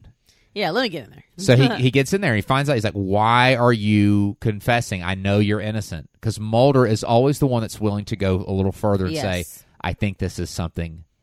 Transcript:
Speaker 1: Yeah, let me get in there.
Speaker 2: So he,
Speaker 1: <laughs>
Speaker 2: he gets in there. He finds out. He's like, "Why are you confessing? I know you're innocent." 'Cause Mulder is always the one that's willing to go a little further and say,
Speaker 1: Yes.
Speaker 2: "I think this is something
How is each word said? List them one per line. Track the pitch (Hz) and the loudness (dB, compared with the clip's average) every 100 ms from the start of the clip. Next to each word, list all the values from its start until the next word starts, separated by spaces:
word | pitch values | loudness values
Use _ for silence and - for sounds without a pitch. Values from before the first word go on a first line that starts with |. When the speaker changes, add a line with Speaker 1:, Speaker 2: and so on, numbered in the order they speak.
| - _ _ _ _ | -20 _ _ _ _
Speaker 1:
Yeah, | 202 185 | -6 -4
let | 202 | -2
me | 262 | -4
get | 165 | -6
in | 117 | -14
there. | - - - | -20 -20 -4
Speaker 2:
So | 190 123 | 4 6
he, | 135 | 4
Speaker 1:
<laughs> | - | 2
Speaker 2:
he | 127 | 0
gets | 135 135 | 2 0
in | 202 | 0
there. | 190 | 0
He | 107 | 0
finds | - 135 143 | 0 0 0
out. | |
He's | 131 | 0
like, | 104 | -2
"Why | 101 95 98 110 120 127 127 | -4 -2 0 2 4 4 4
are | 120 | 4
you | 117 104 104 104 101 101 98 | 2 2 4 4 4 0 -2
confessing? | 117 104 - 120 - 95 | -4 -4 0 -2 -2 -6
I | 87 | -6
know | 95 98 101 | -4 0 2
you're | 104 104 | 2 0
innocent." | 104 107 - 80 - _ | -4 -6 -8 -10 -14 _
'Cause | 113 107 | -6 -6
Mulder | 107 113 135 135 120 | -2 2 4 4 2
is | 113 | 0
always | - 117 135 147 | 2 2 2 2
the | 139 | 0
one | 120 | -2
that's | 113 - | -4 -4
willing | 107 104 101 | -2 -2 -6
to | 104 | -4
go | 95 92 101 | 0 -2 -2
a | |
little | 95 95 | -2 -2
further | - 107 101 92 | -2 0 0 0
and | - | -4
say, | 101 90 | -4 -4
Speaker 1:
Yes. | 90 - _ _ | -6 -14 _ _
Speaker 2:
"I | 87 | -8
think | - 104 92 | -4 -4 -4
this | 92 - | -8 -6
is | 85 | -8
something | - 85 - 82 80 - _ | -6 -8 -6 -10 -10 -20 _